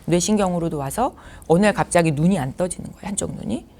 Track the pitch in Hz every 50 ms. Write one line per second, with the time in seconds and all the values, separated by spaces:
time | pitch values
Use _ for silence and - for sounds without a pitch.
0 | - - 160 175 175 208 214 202 202 180 175 175 165 165 160 147 139 135 - -
1 | 240 285 - - - - - - - - 160 175 208 208 190 - 151 - - 170
2 | 170 165 143 139 156 180 202 170 127 135 - - 180 185 - - - - - -
3 | - 190 208 - - - - - - - 220 339 - - -